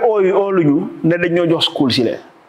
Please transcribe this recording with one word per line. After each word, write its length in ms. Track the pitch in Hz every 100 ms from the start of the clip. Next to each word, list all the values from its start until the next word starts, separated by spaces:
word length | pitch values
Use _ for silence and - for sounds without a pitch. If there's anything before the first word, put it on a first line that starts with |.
oo 180 | 240 214
yu, 120 | 185 196
oo 160 | 196
luñu 360 | 185 151 143 202 -
ne 120 | 160 170
dañ 160 | 175
ñoo 140 | 170 170
jox 160 | 160 -
school 260 | - 139
si 120 | 110
le. 160 | 117 - - -